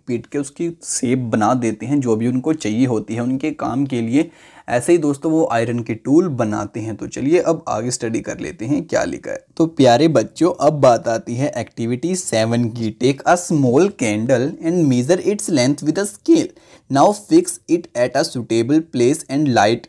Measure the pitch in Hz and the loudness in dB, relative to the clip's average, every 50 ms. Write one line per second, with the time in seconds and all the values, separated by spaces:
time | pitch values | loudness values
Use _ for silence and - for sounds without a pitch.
0 | _ - 123 110 - - - 143 139 - - - 170 170 170 - - - - - | _ -6 -6 -6 -6 -6 -8 -8 -8 -8 -8 -6 -6 -6 -6 -10 -10 -10 -6 -4
1 | - 120 127 131 123 113 113 110 104 107 127 127 117 113 107 - 113 127 147 147 | -2 -2 -2 -2 -2 -2 0 0 2 2 2 0 0 -2 -2 -4 -4 -2 -2 0
2 | 131 120 110 110 117 123 123 127 127 156 156 156 - 107 107 117 131 123 120 110 | 2 0 0 0 0 0 -2 -2 0 -2 -2 -2 -2 -4 0 0 0 2 0 -2
3 | 104 - 113 117 120 127 131 135 151 156 147 - - - 120 135 143 135 135 120 | -2 -4 -6 -4 -2 -2 -2 -2 -4 -6 -6 -6 -6 -4 -2 -2 -2 -2 -2 -4
4 | 113 113 123 147 165 165 - _ - - - - _ - 117 120 120 - 175 170 | -2 0 0 0 0 0 -6 _ -20 -20 -20 -20 _ -4 -4 -2 2 2 2 2
5 | 147 147 139 139 - 160 156 160 160 - 120 117 117 117 117 120 110 120 113 107 | 2 0 -2 -2 -2 0 0 2 2 2 0 -2 -2 -2 -4 -6 -4 -6 -8 -6
6 | - - 139 165 180 170 135 120 117 107 104 107 104 104 - 117 107 110 101 - | -2 2 2 4 4 2 -2 -2 -2 -2 -2 -4 -6 -8 -10 -10 -8 -8 -8 -10
7 | 113 - - - 123 139 165 175 - 165 165 160 - - 113 107 117 127 123 - | -10 -10 -8 -4 -2 0 2 2 2 0 -2 -2 -4 -6 -6 -4 -4 -4 -6 -4
8 | 123 113 113 101 - 104 - - - - - - 107 131 147 175 165 - - - | -6 -4 -4 -6 -6 -8 -10 -10 -10 -12 -10 -10 -4 -4 -2 -4 -2 -2 -4 -2
9 | - - - - - - - - - _ _ - 160 160 - - 131 120 117 117 | -2 -4 -6 -8 -10 -10 -12 -12 -14 _ _ -2 -2 0 2 4 4 6 6 6
10 | 156 165 143 123 110 - - - 156 180 - - 135 151 156 143 135 127 117 113 | 4 4 4 2 0 0 -2 0 0 0 0 2 0 0 2 4 6 6 4 4
11 | - 120 113 110 - - 120 123 139 143 - 120 107 - _ - 117 113 127 123 | 2 -2 -4 -4 -4 -6 -6 -4 -4 -4 -4 -6 -10 -10 _ -6 -4 -4 -4 -4
12 | 156 175 185 180 - - - 110 110 110 117 120 120 110 117 117 113 107 104 - | -2 -4 -4 -4 -4 -2 0 0 0 2 0 0 0 -2 -4 -4 -6 -6 -4 0
13 | 127 131 139 139 - - 175 175 - - 175 147 135 123 117 147 180 202 196 - | 0 0 0 0 2 2 2 2 2 0 0 2 2 4 4 4 2 2 0 -2
14 | 127 110 104 107 113 123 131 117 127 151 - - - 165 175 180 160 139 127 123 | -2 -2 0 -2 0 0 0 0 0 -2 -4 -4 -4 -2 0 2 2 4 4 2
15 | 120 139 180 185 - 180 208 208 - - 175 131 120 131 147 - 156 151 156 190 | 2 2 0 0 2 -2 -2 -2 -2 -2 0 2 2 2 0 0 -2 -2 -2 -2
16 | 202 202 - - _ - 330 330 240 - - _ _ _ - - _ _ 131 139 | -4 -6 -8 -8 _ 2 2 2 2 -2 -8 _ _ _ -20 -20 _ _ 2 4
17 | 156 202 202 208 - - 160 175 180 - - - _ - 160 170 170 - _ 120 | 4 4 2 0 -2 2 4 4 4 2 -6 -10 _ -2 -2 -2 -2 -6 _ -2
18 | 123 123 - 139 165 - - 131 110 - 113 113 113 123 151 160 160 - - 127 | -2 0 0 -2 -2 -2 -6 -8 -4 -2 0 0 2 2 2 0 0 0 0 2
19 | 120 123 156 160 - - 135 143 156 139 117 110 101 107 - - - | 2 2 2 0 -4 -6 -2 -2 0 2 4 4 4 4 2 0 -4